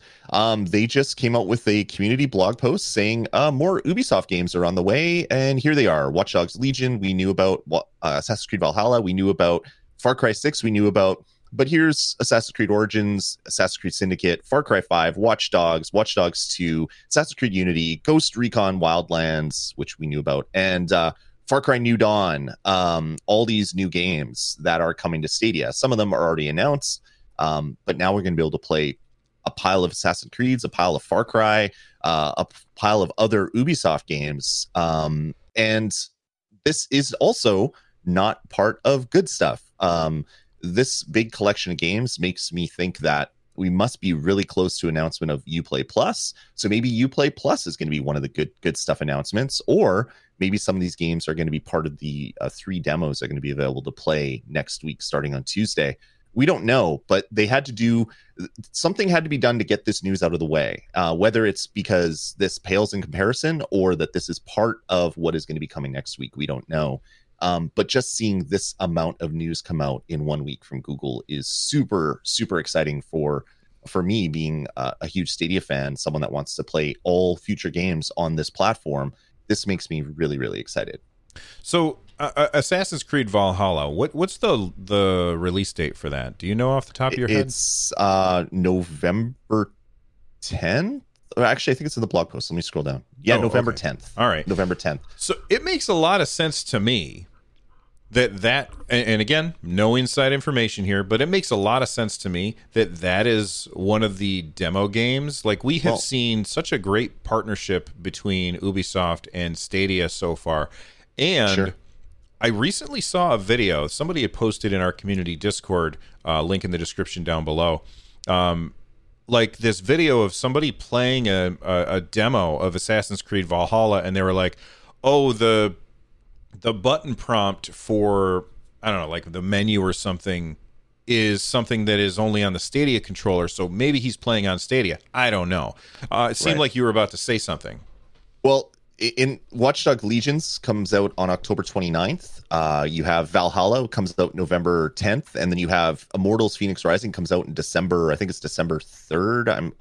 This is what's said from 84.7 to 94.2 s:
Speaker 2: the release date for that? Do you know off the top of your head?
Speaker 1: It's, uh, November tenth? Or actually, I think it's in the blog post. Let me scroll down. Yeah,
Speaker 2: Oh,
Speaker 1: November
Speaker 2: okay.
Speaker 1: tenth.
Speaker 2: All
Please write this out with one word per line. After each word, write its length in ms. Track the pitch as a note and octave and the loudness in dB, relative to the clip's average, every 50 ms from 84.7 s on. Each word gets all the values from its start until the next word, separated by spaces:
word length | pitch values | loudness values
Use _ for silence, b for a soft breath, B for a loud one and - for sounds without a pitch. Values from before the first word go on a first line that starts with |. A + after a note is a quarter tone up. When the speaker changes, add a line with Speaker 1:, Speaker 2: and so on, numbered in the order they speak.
| - | -6
Speaker 2:
the 600 | G2 F#2+ F#2 G#2 G2+ G2 F#2+ F#2 F2+ F2 F2 E2+ | -10 -4 0 2 4 4 4 4 2 2 0 0
release 340 | E2 F2 F2+ F2 G2 G2 - | -2 -2 -2 -2 -2 -2 -4
date 240 | - - E2 C#2+ - | -4 -4 -4 -4 -4
for 140 | - - D2 | -6 -8 -6
that? 300 | C#2+ C2+ B1+ B1+ - - | -6 -6 -6 -8 -10 -8
Do 80 | - | -4
you 80 | F#2 G#2 | -2 -2
know 160 | A2+ B2 C3 | 0 0 0
off 160 | C3+ C3+ - | 0 0 -2
the 60 | - - | -6 -6
top 200 | - C3 C3 - | -4 -2 -2 -2
of 60 | - | 0
your 80 | B2 | 0
head? 180 | G#2+ G#2+ G#2 G2+ | 2 2 2 0
Speaker 1:
It's, 480 | C3 - - - - - - - - - | 0 -2 -4 -2 -2 -2 -2 -4 -4 0
uh, 480 | - G2+ G2 F#2+ F#2+ F#2+ F#2 F2+ F2+ E2 - | 0 2 4 4 4 4 4 2 2 0 -2
November 1200 | - F#2 F2+ F2+ F#2 F#2 F2 E2+ D#2+ D2 - F2 F2+ G#2+ A2+ A#2+ B2+ _ _ - A2 G#2+ G2+ - - _ _ _ - - _ _ _ _ - - - - | -2 0 2 2 2 2 0 -4 -6 -2 0 0 0 0 -2 -4 -6 _ _ -2 0 0 0 0 -4 _ _ _ -20 -20 _ _ _ _ -20 -20 -20 -16
tenth? 640 | - - - - - E2+ G2+ C3+ F3+ A3 C#4+ C#4 - _ _ _ _ - - | -10 -6 -6 -2 0 0 2 2 0 0 -4 -6 -10 _ _ _ _ -6 -2
Or 80 | A#2 A#2+ | 2 2
actually, 280 | A2 B2 - - - | 2 2 2 2 0
I 40 | B2+ | 0
think 100 | - D3+ | 0 -2
it's 120 | D3 - | -6 -4
in 40 | A#2+ | -4
the 60 | A2+ | -2
blog 220 | F#2+ - F2 E2+ - | 0 2 2 0 0
post. 200 | - C#2+ - - | -4 -10 -8 -6
Let 60 | E2+ | -4
me 60 | E2+ E2 | -6 -4
scroll 200 | - - D#2+ D2 | -4 -4 -4 -4
down. 200 | C#2+ C2+ C2 - _ _ - | -4 -6 -8 -10 _ _ -4
Yeah, 160 | - G#2 A#2 | 2 2 2
Speaker 2:
Oh, 40 | A2+ | 4
Speaker 1:
November 300 | A#2 A2+ - B2 A#2 A#2 | 4 2 2 2 2 0
Speaker 2:
okay. 100 | - - | -2 -4
Speaker 1:
tenth. 300 | - D2+ A#1+ - - - - | -4 -6 -6 -8 -12 -10 -4
Speaker 2:
All 100 | G2+ | 0